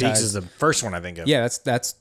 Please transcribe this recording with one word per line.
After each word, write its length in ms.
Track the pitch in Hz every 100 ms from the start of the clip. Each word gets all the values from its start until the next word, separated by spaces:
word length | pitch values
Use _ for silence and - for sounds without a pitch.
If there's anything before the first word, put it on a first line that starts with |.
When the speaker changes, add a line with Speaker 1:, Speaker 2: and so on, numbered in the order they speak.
Speaker 1:
advertise 180 | 110 107
Speaker 2:
is 120 | 110
the 80 | 101
first 420 | 90 - 151 -
one 100 | 113
I 60 | 87
think 180 | 87 85
of. 80 | 131
Speaker 1:
Yeah, 120 | 143
that's, 180 | 117 -
that's, 360 | 135 127 - -